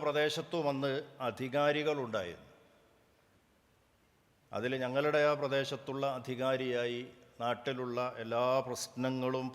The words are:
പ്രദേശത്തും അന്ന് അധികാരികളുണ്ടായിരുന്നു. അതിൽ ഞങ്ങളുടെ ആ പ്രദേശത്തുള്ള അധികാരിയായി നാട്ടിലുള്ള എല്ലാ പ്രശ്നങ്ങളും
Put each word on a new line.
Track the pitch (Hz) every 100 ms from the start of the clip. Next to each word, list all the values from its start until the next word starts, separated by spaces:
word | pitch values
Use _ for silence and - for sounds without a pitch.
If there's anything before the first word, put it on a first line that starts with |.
പ്രദേശത്തും | 147 147 151 165 160 170 147
അന്ന് | 135 139 135 - - 123
അധികാരികളുണ്ടായിരുന്നു. | 104 131 143 147 147 151 143 123 107 87 78 67 - - _ _ _ _ _ _ _ _ _ _ _ _ _ _ _ _ _ _
അതിൽ | 104 123 131
ഞങ്ങളുടെ | 123 135 151 151 147
ആ | 143
പ്രദേശത്തുള്ള | 143 139 135 139 - 135 139 127
അധികാരിയായി | 123 123 131 127 127 120 120 120 127 - - -
നാട്ടിലുള്ള | 120 120 139 127 123 120 127 117
എല്ലാ | 113 117 123 131 127
പ്രശ്നങ്ങളും | 117 - 123 131 131 127 131 127